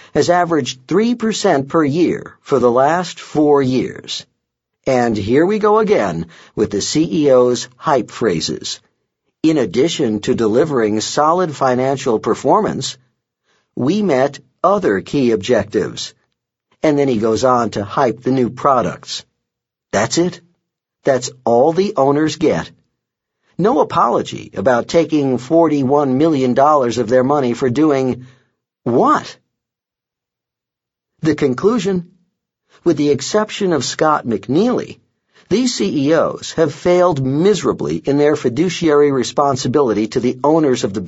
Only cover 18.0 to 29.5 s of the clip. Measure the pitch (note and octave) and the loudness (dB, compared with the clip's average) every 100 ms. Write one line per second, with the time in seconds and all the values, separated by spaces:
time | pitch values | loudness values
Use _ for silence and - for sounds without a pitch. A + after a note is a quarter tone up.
18 | B2+ A#2+ C3 C3 A#2+ B2+ C#3+ B2+ F2+ C2+ | -2 -2 -2 0 -2 0 0 2 0 -6
19 | - - - _ _ _ _ _ _ G2+ | -12 -14 -14 _ _ _ _ _ _ -4
20 | A#2+ E3 F3 - _ _ _ _ _ _ | -2 -2 -2 -4 _ _ _ _ _ _
21 | C#3+ B2+ - - - A#2+ D3+ E3 G3+ D3 | -2 -2 -2 -6 0 4 4 2 0 0
22 | C3+ C#3+ D#3 D#3 D3 E2 - - _ _ | 2 2 0 0 -2 -2 -6 -16 _ _
23 | _ _ _ _ _ - G3+ C#4+ - E3+ | _ _ _ _ _ -2 0 0 0 0
24 | A3+ G3 - - - - G2 A#2 A#2 E3+ | 0 0 -4 -10 -12 -4 0 0 0 0
25 | D#3 D3+ C3+ B2 B2+ E3 E3 D3 C3 C#3+ | 2 0 0 -2 0 2 2 2 0 2
26 | C#3 C3 E3 C#3+ B2+ B2 C#3+ D3 A#2+ A2+ | 2 2 2 2 0 2 4 4 0 -2
27 | A2 B2+ B2+ D3 B2 A#2 C3 A#2 D#3 C3+ | 0 2 2 0 0 0 -2 2 2 2
28 | C3 B2+ - _ _ _ _ _ A#2+ B2 | 0 -4 -10 _ _ _ _ _ -2 2
29 | B3+ D4 - - _ | 2 0 -4 -18 _